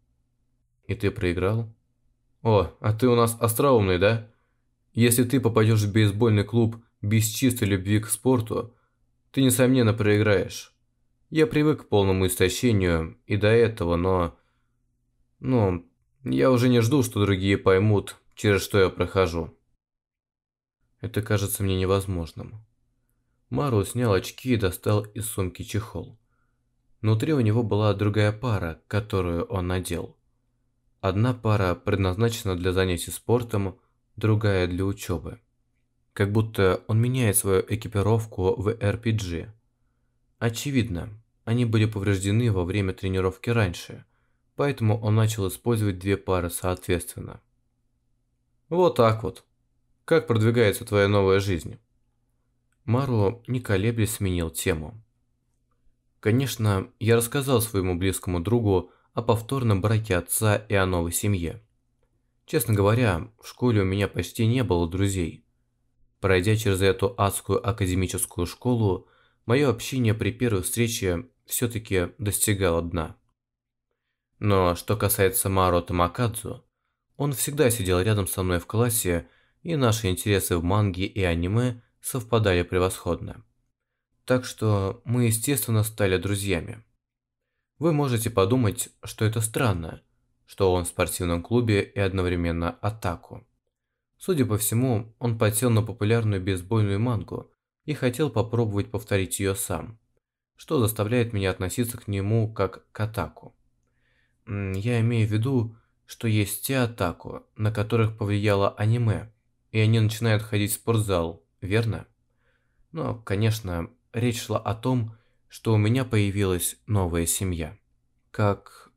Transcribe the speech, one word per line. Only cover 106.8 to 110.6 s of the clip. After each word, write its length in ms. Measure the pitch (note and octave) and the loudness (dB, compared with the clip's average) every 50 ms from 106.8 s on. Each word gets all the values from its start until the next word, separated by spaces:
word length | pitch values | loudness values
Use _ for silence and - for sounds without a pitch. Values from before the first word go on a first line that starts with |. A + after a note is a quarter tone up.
атаку, 640 | B2 A#2 A2+ - G2 E2+ E2 - - - - - - _ _ | 0 -2 -2 -2 -4 -4 -4 -6 -12 -14 -16 -16 -18 _ _
на 160 | - G#2+ G#2+ A2 | -4 -2 -2 0
которых 460 | G#2 G#2 G#2+ A#2+ A2+ A2 G#2+ A2 - | -2 -2 0 2 2 2 2 0 -2
повлияло 560 | A#2 G2+ G2+ G2+ G2+ G#2 G2+ G2 G2 G2 - | -2 -2 0 0 2 2 2 2 2 0 0
аниме, 580 | - G#2+ G#2+ A#2 A#2+ A#2 A2 F#2+ E2 - - - _ _ _ _ _ _ _ | 0 0 0 2 2 2 0 0 -2 -4 -10 -18 _ _ _ _ _ _ _
и 80 | - A2 | -2 0
они 220 | A2 A2 A2+ A2+ | 2 4 4 4
начинают 420 | G#2+ G#2+ A2 - A#2 A2+ G#2+ G#2 G#2+ | 2 0 0 0 0 0 0 0 -2
ходить 300 | - - G#2 | -2 -2 -2